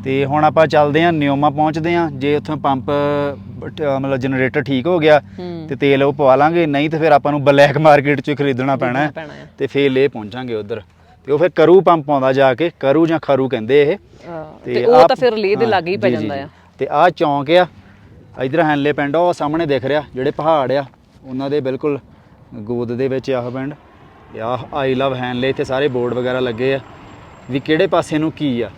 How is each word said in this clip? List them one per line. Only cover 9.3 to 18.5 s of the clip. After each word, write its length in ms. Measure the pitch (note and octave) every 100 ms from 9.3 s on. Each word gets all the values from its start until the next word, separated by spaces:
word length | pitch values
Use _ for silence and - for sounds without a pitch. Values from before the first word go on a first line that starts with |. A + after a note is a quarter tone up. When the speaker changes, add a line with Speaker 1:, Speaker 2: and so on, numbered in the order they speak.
| C#3+
Speaker 2:
ਹੈ। 80 | C#3+ -
Speaker 1:
ਤੇ 80 | C#3
ਫਿਰ 240 | C#3 C#3
ਲੇਹ 160 | C3 C#3
ਪਹੁੰਚਾਂਗੇ 460 | A#2+ G#2 A#2+ B2+
ਉੱਧਰ। 280 | A2 G#2 A2+ - _ _ _
ਤੇ 80 | -
ਉਹ 60 | C#3+
ਫਿਰ 100 | E3+
ਕਰੂ 320 | F3 D#3 F#3
ਪੰਪ 300 | F3+ E3+ C#3+
ਆਉਂਦਾ 220 | C#3+ C3
ਜਾ 220 | C3+ C3+
ਕੇ, 160 | B2 E3 _
ਕਰੂ 260 | C3+ D3 E3
ਜਾਂ 120 | E3
ਖਰੂ 260 | - C3+ C3
ਕਹਿੰਦੇ 340 | A#2+ A2 C#3+
ਇਹ। 140 | C#3+ G3 _ - -
Speaker 2:
ਹਾਂ, 160 | E3 D#3 -
Speaker 1:
ਤੇ 100 | -
Speaker 2:
ਤੇ 100 | B2
ਉਹ 100 | A3
Speaker 1:
ਆਹ 140 | - -
Speaker 2:
ਤਾਂ 80 | C4
ਫਿਰ 200 | B3 A3
ਲੇਹ 200 | G3 G#3
ਦੇ 80 |
Speaker 1:
ਹਾਂ, 60 | A3+
Speaker 2:
ਲਾਗੇ 220 | G3 E3
ਹੀ 40 | G3+
ਪੈ 140 | G#3
Speaker 1:
ਜੀ, 60 | A#2
ਜੀ, 60 |
Speaker 2:
ਜਾਂਦਾ 140 | G#2+ C#3
Speaker 1:
ਜੀ। 60 |
Speaker 2:
ਆ। 60 | C#3 _ _ _
Speaker 1:
ਤੇ 100 | C3+
ਆਹ 200 | D3 F3+
ਚੌਂਕ 400 | E3 D#3+ C#3+ C#3
ਆ, 160 | F3 F3+ - - - - - - -
ਇੱਧਰ 200 | C3